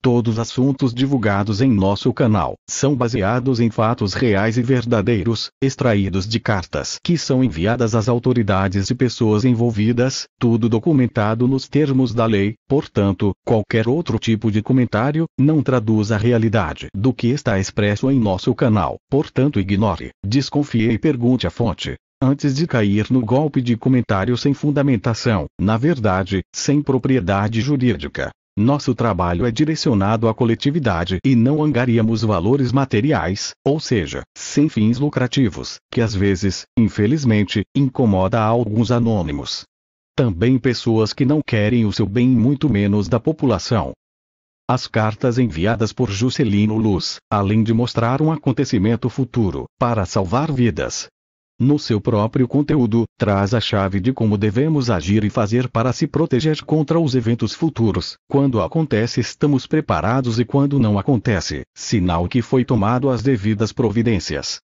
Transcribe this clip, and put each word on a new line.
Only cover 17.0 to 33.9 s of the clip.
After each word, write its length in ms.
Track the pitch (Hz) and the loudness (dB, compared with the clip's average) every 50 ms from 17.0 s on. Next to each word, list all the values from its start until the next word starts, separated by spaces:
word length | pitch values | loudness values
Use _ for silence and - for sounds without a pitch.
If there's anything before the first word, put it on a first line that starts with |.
| 101 135 120 | 0 0 0
que 140 | - - 117 | 0 0 0
está 320 | 131 151 - - 107 95 | 0 0 0 0 0 0
expresso 500 | 98 - - - 104 104 104 - - 131 | -2 -2 -2 -2 0 0 0 0 0 0
em 80 | 139 135 | 2 2
nosso 380 | 113 101 92 92 - - 120 | 2 0 0 0 0 -2 0
canal. 400 | - 147 123 107 101 85 65 58 - _ _ | 0 2 2 2 2 0 -2 -4 -8 _ _
Portanto, 520 | - 139 156 - _ 135 131 147 143 104 | -2 -2 -2 0 _ 0 0 0 2 0
ignore, 500 | 95 98 101 95 113 107 90 - - 65 - _ - | 0 0 0 0 0 0 -2 -4 -8 -14 -14 _ -6
desconfie 640 | 98 110 139 131 - - 147 147 147 - 117 107 117 | -2 -2 0 -2 0 -2 -4 -4 0 0 0 2 2
e 80 | 117 107 | 0 0
pergunte 480 | - 160 143 120 120 120 127 120 - | 0 0 0 2 2 2 2 2 0
à 60 | 87 | -4
fonte, 440 | - - 120 110 85 - - - 127 - _ _ _ _ | -2 -2 -2 -2 -2 -4 -8 -10 -10 -12 _ _ _ _
antes 320 | - 131 143 139 - 147 135 | 0 0 0 2 0 -2 0
de 140 | 135 170 - | 0 -2 0
cair 400 | - 123 107 104 98 104 107 - | 0 0 2 2 2 0 0 0
no 120 | 127 131 | 0 0
golpe 400 | 120 104 123 131 156 151 - 139 | 0 2 0 0 0 0 0 -2
de 160 | 123 120 120 110 | 0 0 -2 0
comentário 580 | - 127 131 127 110 - 107 95 95 117 123 117 | 2 2 2 2 2 0 -2 -2 0 0 -2 0
sem 160 | - 143 139 | 0 -2 -2
fundamentação, 920 | - - 147 147 147 139 143 131 107 - 127 113 - - 127 110 95 76 - _ - | 0 -2 -2 0 0 2 2 0 0 0 -2 -4 -2 0 0 0 0 -2 -4 _ -2
na 180 | 85 98 110 113 | 0 0 0 2
verdade, 640 | 120 156 175 135 107 107 92 92 98 92 98 95 87 _ - | 0 0 0 0 0 0 0 0 -2 -2 -2 -4 -4 _ -10
sem 280 | - - - 139 147 | -6 -2 0 0 0
propriedade 800 | 143 - 131 131 - 131 131 127 92 85 98 98 101 107 113 113 | 2 0 -2 0 2 2 0 0 2 0 0 0 0 0 -2 -2
jurídica. 680 | 110 135 147 139 123 123 104 78 73 71 - - 67 65 - _ _ _ _ - | -2 0 0 0 0 0 0 -2 -6 -10 -8 -8 -8 -8 -10 _ _ _ _ 0
Nosso 360 | 104 123 139 135 - - 123 | 2 2 2 0 0 -2 -2
trabalho 520 | - - 117 101 87 92 87 - 170 139 | 0 0 0 0 0 0 0 0 0 0
é 60 | 120 | -2
direcionado 760 | 113 113 151 151 160 147 - 160 123 101 95 101 113 113 113 113 | 0 0 0 0 0 -2 0 0 2 2 2 2 0 2 0 0
à 60 | 110 | 0
coletividade 880 | - 127 113 113 - - 143 143 170 139 117 92 82 87 90 92 87 _ | 2 0 0 0 0 0 -2 -2 0 -2 0 -2 -2 -2 -2 -4 -2 _
e 100 | 135 135 | 2 4
não 300 | 117 113 127 147 151 151 | 4 4 2 2 2 0
angariamos 600 | 151 - 117 123 127 113 113 110 110 113 110 117 | 0 0 0 0 2 2 2 2 2 0 0 0
valores 500 | 110 104 87 85 101 131 143 135 120 113 | 0 0 0 2 2 2 2 2 0 0
materiais, 800 | 139 139 - - 104 107 147 151 107 80 85 95 104 - - - _ _ | 0 0 0 0 0 2 2 0 0 0 -2 -4 -6 -6 -10 -12 _ _
ou 140 | - 143 156 | -2 -2 -2
seja, 440 | - - | -2 -2